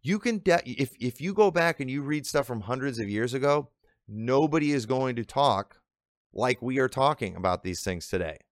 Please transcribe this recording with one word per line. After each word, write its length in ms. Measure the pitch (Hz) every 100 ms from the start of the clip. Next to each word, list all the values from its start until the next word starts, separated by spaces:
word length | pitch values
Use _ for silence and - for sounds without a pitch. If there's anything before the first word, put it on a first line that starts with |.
you 180 | 127 202
can 200 | 240 220
de-, 240 | - 170
if, 320 | - 120 135 -
if 220 | 123 -
you 140 | 165
go 160 | 196 208
back 300 | 170 170 156
and 100 | 131
you 100 | 135
read 260 | 139 151 131
stuff 200 | 147 135
from 160 | 117
hundreds 360 | 101 127 139 113
of 100 | 104
years 240 | 104 120
ago, 340 | 131 139 147 139 _ _ _ -
nobody 640 | 107 113 135 156 160 147
is 140 | 143 110
going 300 | 131 131 120
to 80 |
talk 560 | 110 - 143 98 104 _ _ _ _ _ _
like 300 | - 123 127
we 160 | 120 131
are 100 | 131
talking 480 | 131 139 151 101 87
about 260 | 92 90
these 200 | 92 87
things 260 | - 90 -
today. 300 | 92 82 78 _